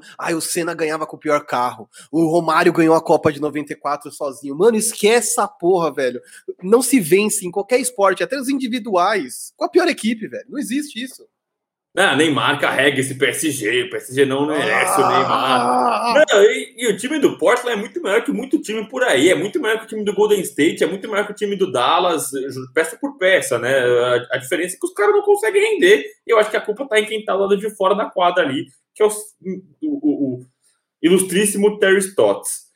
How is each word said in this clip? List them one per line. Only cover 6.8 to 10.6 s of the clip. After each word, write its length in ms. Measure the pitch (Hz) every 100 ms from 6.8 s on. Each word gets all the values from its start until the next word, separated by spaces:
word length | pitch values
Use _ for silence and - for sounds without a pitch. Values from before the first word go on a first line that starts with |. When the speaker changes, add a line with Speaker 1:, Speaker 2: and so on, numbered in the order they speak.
Speaker 1:
se 180 | 254 269
vence 460 | 156 190 208 - 180
em 60 |
qualquer 280 | 196 196 254
esporte, 440 | 262 - 196 185
até 160 | 175 285
os 100 | 247
individuais, 1040 | 277 254 247 220 185 185 214 127 - - -
com 80 |
a 60 | 320
pior 180 | - 349
equipe, 400 | - 214 226 170
velho. 180 | 110 -
Não 80 |
existe 440 | 254